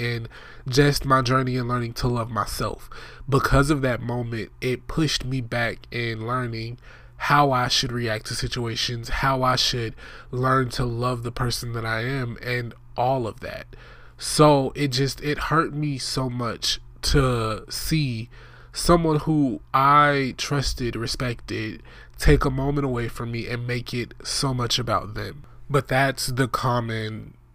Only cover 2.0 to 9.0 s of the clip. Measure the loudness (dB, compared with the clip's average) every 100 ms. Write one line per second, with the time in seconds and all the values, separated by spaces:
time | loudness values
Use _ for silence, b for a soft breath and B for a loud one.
2 | 0 0 -2 -2 -4 -2 -4 -4 -12 B
3 | B B 2 2 6 4 6 2 2 -2
4 | -4 -4 -4 -6 -8 -6 -4 -4 -2 0
5 | 2 0 -2 -4 -2 -2 -2 -4 -8 -6
6 | -4 -4 -4 -4 -4 -6 -8 -10 B B
7 | B B 2 4 4 4 2 0 0 -2
8 | -2 -4 -4 -6 -4 -4 -4 -2 -4 -4